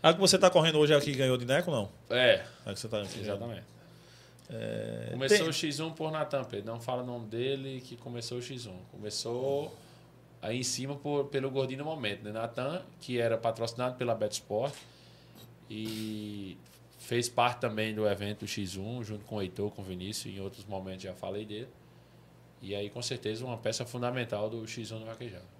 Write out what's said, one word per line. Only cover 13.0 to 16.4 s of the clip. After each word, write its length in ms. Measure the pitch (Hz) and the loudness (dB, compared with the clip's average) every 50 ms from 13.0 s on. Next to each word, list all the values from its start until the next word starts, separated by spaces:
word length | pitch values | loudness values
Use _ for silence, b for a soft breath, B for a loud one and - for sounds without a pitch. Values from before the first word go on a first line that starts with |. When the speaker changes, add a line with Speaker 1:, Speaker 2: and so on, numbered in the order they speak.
| - - 123 120 | -6 -2 0 2
Speaker 2:
era 160 | 117 117 113 | 4 4 2
patrocinado 580 | 110 - 117 110 - 117 113 - - 123 127 127 | 4 2 0 0 0 -2 -4 -2 -2 -2 -2 0
pela 180 | - 127 120 113 | 0 0 0 2
Betsport 600 | 107 107 104 - - - - 104 107 123 143 - B B B B B B B B B B B B B B - - - - - | 2 0 -2 -2 -4 -4 -2 0 0 0 0 -4 B B B B B B B B B B B B B B -20 -20 -20 -16 -12
e 880 | 110 107 110 110 110 110 110 107 107 107 107 104 104 101 | -8 -6 -6 -4 -4 -4 -4 -4 -4 -6 -6 -8 -8 -8